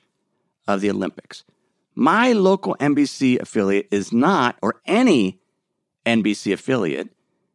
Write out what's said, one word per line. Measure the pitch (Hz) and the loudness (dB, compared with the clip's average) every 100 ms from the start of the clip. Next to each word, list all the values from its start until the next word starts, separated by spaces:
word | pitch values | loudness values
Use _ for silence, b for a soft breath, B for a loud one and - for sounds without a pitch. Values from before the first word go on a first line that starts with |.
| _ _ _ _ _ _ - | _ _ _ _ _ _ -4
of | 98 | -2
the | 101 | -2
Olympics. | 98 92 - - - _ _ _ _ _ | -2 -6 -10 -18 -20 _ _ _ _ _
My | - 147 208 254 | -2 2 4 2
local | 220 185 190 196 - | 4 2 2 -2 -2
N | 143 143 | 0 0
B | 139 | -2
C | - 131 123 | 0 0 0
affiliate | - 113 98 101 - | -2 -2 0 0 -2
is | 101 95 | -4 -2
not, | 117 151 185 123 - | 0 2 2 0 -2
or | 101 - - | -6 -6 -2
any | 208 254 143 95 - _ _ _ _ _ _ 117 | 0 2 2 0 -6 _ _ _ _ _ _ -2
N | 113 | 0
B | 104 | 0
C | 101 107 | -2 -4
affiliate | 92 - 131 87 67 - _ _ _ _ | -4 -2 -2 -2 -6 -10 _ _ _ _